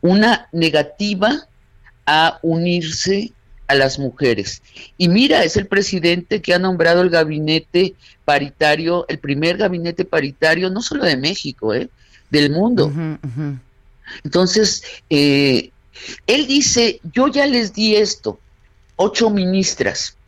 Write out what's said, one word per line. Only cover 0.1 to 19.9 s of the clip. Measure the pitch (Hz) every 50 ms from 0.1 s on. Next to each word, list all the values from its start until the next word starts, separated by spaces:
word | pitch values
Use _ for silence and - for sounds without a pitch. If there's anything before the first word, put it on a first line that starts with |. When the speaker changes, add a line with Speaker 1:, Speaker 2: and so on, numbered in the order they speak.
| 185 202 214 233 226 - - _
Speaker 1:
negativa | - 170 165 160 147 151 143 147 - _ 208 208 208 185 196 220 285 320 - _ _ _ _ _ _ - - - _ _ _
a | - 151 156 160 165 - -
unirse | - 165 165 165 170 175 175 175 165 156 165 - - 185 196 196 226 233 _ _ _ _ - - -
a | - 139
las | 139 135 135 - -
mujeres. | 139 127 117 - 147 127 113 101 101 - - - _ _ _ - - - _
Y | _ 180 170
mira, | 170 214 262 285 311 - -
es | 160 -
el | 208 196 196
presidente | - 196 196 196 196 185 160 170 170 180 175 _ 220 208
que | - - 175
ha | 180
nombrado | 185 190 185 170 165 165 170 175
el | 180 180
gabinete | 170 165 160 156 156 151 156 151 160 160 - _ - 175 185 185 190 _ _ - - _ _
paritario, | - 147 143 139 143 - _ 156 151 147 151 165 165 170 175 - -
el | 151 151
primer | - 143 139 139 156 165 180 -
gabinete | 220 196 180 170 165 170 170 - 175
paritario, | - - 160 139 139 139 _ - 156 160 170 185 185
no | 185 208
solo | 240 - 311 285 269
de | 180 147
México, | 127 135 160 196 - - 147 131 _ - 110
¿eh? | 107 123 - 247 _ _ _ _ _ - _ _
Del | - 147 147 143
mundo. | 147 165 202 233 247 190 143
Speaker 2:
Ujú, | 147 139 156 165 156 156 143
ujú. | - 139 117 135 156 147 139 127 - _ _ _ _ _ _ _ _ - - - _
Speaker 1:
Entonces, | 147 - 175 185 180 - 214 220 202 - - - - - - _ _
eh, | 156 143 143 147 139 139 143 139 131 110 - - _ _ _ _ _ - - - - - _
él | - 226 285 302 247
dice, | 269 285 269 - - - 233 226 - - - 165
"Yo | - 240 262 285
ya | - 277 285
les | 285 262 240 226 196
di | - - 214 220 214
esto, | 208 214 202 - - _ 110 101 _ _ _ _ _ _ _ _ _ _ _ _
ocho | - 180 208 202 - 233 220
ministras. | 208 202 185 180 185 196 190 - - - 123 101